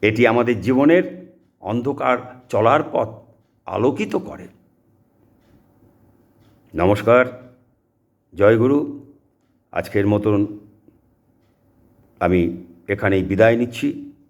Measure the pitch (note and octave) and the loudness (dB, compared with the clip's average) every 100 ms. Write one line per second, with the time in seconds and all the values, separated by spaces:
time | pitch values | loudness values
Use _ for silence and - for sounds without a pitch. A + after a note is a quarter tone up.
0 | G2 A2 A#2+ A#2 A2+ A#2 F#2 C3 C#3+ F3 | 0 2 2 2 0 -2 0 2 4 4
1 | F3+ - - _ _ _ F#2 A#2 A#2+ C3 | 2 -8 -20 _ _ _ -8 -6 -4 -4
2 | C3 B2 - - _ G2+ A2 C#3+ D3+ - | -2 -2 -4 -20 _ 0 2 2 0 -4
3 | A2 A2+ - _ _ _ - F#2+ A#2+ - | -6 -8 -20 _ _ _ -8 -2 -2 -2
4 | G#3+ - G#2+ G2 F2+ _ _ _ _ _ | -6 -6 -8 -16 -20 _ _ _ _ _
5 | _ _ _ _ _ _ _ _ _ _ | _ _ _ _ _ _ _ _ _ _
6 | _ _ _ _ _ _ _ D#2+ F2+ G#2 | _ _ _ _ _ _ _ -2 0 2
7 | A2+ A#2+ B2+ - - _ _ _ _ _ | 4 4 4 -4 -20 _ _ _ _ _
8 | _ _ _ D#2+ G2+ A2+ B2 C#3+ D3+ - | _ _ _ 2 4 4 2 0 -2 -12
9 | - - _ _ _ _ _ - F#2 G#2 | -18 -20 _ _ _ _ _ -8 -6 -2
10 | G2+ G#2 A2 G#2 G2+ - - _ _ _ | 0 0 0 0 -2 -6 -20 _ _ _
11 | _ _ _ _ _ _ _ _ _ _ | _ _ _ _ _ _ _ _ _ _
12 | _ _ F2+ F2+ F2 - - - - G2+ | _ _ 0 2 0 -4 -16 -20 -8 -4
13 | G2+ F#2+ F#2 F#2+ A2 A#2 A#2+ - C#3+ - | 0 0 -2 2 4 4 -2 -4 -6 -6
14 | - - _ | -14 -20 _